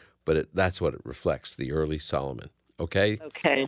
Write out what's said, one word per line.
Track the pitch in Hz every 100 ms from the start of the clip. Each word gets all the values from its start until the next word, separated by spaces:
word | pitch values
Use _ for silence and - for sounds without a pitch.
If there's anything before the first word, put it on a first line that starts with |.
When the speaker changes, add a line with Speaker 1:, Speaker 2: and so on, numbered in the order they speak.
| - _ -
Speaker 1:
but | 78
it, | -
that's | 90 92 -
what | 82
it | 60 -
reflects, | 67 87 71 - -
the | 65
early | 78 78 78
Solomon. | - 71 69 64 - - _ -
Okay? | - 98 104 110
Speaker 2:
Okay. | 156 - 156 139